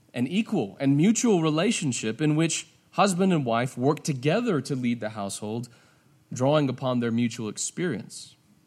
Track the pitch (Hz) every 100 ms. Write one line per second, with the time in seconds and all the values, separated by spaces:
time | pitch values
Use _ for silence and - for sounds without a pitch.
0 | _ 123 123 185 220 196 101 - 139 143
1 | 190 226 240 185 160 156 175 - 151 117
2 | 110 110 151 151 165 - - _ _ -
3 | 202 175 190 165 123 113 127 - 131 151
4 | - 131 143 196 240 156 127 135 123 117
5 | 107 110 98 - 104 117 117 - _ _
6 | _ _ _ 113 131 151 139 123 131 123
7 | 117 117 120 117 110 101 - - 175 101
8 | - - - - _ _